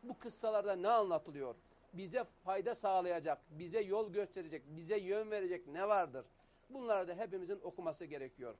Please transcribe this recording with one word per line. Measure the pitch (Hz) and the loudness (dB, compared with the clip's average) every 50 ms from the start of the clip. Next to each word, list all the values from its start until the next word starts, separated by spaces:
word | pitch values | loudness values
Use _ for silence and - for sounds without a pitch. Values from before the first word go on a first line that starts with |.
bu | - 240 262 - | -10 -10 -12 -8
kıssalarda | - 240 - - - 220 220 208 196 208 196 | -10 -12 -8 0 0 4 4 4 4 4 0
ne | 180 175 208 | 2 6 6
anlatılıyor? | 240 226 208 190 170 156 - - 147 143 135 123 113 - - - - - - - | 6 6 6 6 2 0 0 -4 -8 -6 -6 -6 -6 -8 -16 -20 -20 -20 -20 -14
Bize | - 175 196 175 160 254 233 | -10 -10 -8 -2 -2 -2 -2
fayda | - - _ _ 185 190 196 185 240 226 | -2 -10 _ _ -2 -2 0 0 -2 -4
sağlayacak, | - - 202 190 185 175 180 175 165 147 160 147 - - _ | 0 0 4 4 4 4 4 0 0 2 0 -2 -2 -4 _
bize | 156 156 175 170 165 226 | -12 -10 -10 -2 0 0
yol | 214 185 196 214 220 208 | 2 2 2 2 0 2
gösterecek, | 170 208 202 - - 190 175 156 151 151 120 | 0 -2 -2 -2 -4 -10 -8 -8 -8 -10 -10
bize | 139 151 160 165 160 208 208 | -10 -14 -12 -4 0 0 0
yön | 180 180 196 214 220 214 | 2 2 0 0 0 0
verecek | 214 208 190 180 180 175 - | -2 -2 0 -2 -2 -4 -6
ne | - 143 170 190 208 | -8 -4 -2 2 4
vardır? | 214 196 180 147 123 135 120 - _ _ - _ _ _ _ _ | 4 4 4 2 -2 -10 -10 -12 _ _ -20 _ _ _ _ _
Bunları | 262 269 247 233 214 196 180 165 | -10 -8 0 2 2 2 2 -2
da | 175 | -4
hepimizin | 175 226 196 185 190 185 170 202 196 | -6 -4 -4 -4 -6 -4 -4 -6 -6
okuması | - 175 - - 180 165 147 - 170 | -6 -10 -10 -4 -4 -4 -4 -6 -10
gerekiyor. | 147 151 143 135 131 - - 127 120 104 | -10 -8 -8 -8 -10 -10 -10 -10 -10 -12